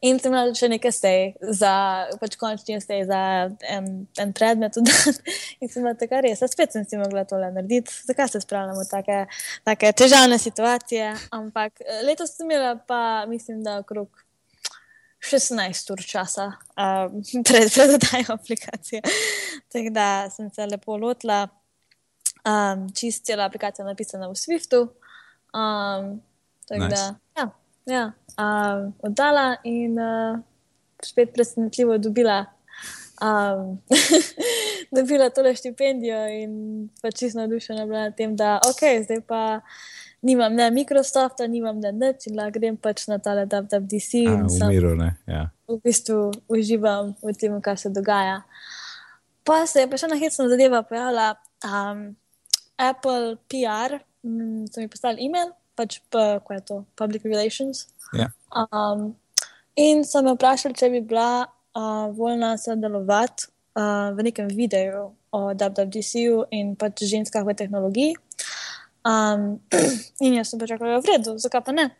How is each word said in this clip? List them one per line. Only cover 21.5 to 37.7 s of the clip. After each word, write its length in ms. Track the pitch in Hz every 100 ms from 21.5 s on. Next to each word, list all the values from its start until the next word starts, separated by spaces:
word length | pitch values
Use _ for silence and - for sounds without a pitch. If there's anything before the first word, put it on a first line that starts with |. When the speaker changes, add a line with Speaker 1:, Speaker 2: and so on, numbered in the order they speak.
| _ _ _ _ _ _ _ - -
Speaker 1:
Um, 480 | - 208 202 190 190
čist 340 | 196 233 220
cela 200 | - 214
aplikacija 380 | 196 208 208 202
napisana 460 | 196 196 214 190 185
v 60 |
Swiftu. 480 | 190 - 330 - 247 240 _ _ - - _ _
Um, 720 | 220 214 208 202 196 196 208 _ _ _ _
tako 220 | - -
Speaker 2:
Nice. 60 | 90
Speaker 1:
da, 240 | 202 196 202 _
ja, 180 | - 240 - _ _ -
ja, 180 | 254 226 220 _
um, 580 | - 208 208 208 202 196 202
oddala 580 | 214 208 285 294 262 247
in, 340 | 233 233 233
uh, 440 | 226 226 226 226 226 - _ _ _ _ _
spet 300 | - - 240
presenetljivo 680 | 240 233 - 226 - 240 220
dobila, 460 | 214 214 233 196 202 _ _ - - - - -
um, 640 | 214 214 202 196 190 190 _ 294 - 330 320
<laughs> 600 | - 480 466 427 403 339
dobila 380 | 262 254 285 254
tole 260 | 247 269
štipendijo 640 | 254 254 233 277 262 233 220 214
in 180 | 214 214 214 214 214 214 _
pač 180 | 226 214
čisto 220 | 247 226
navdušena 460 | 220 226 -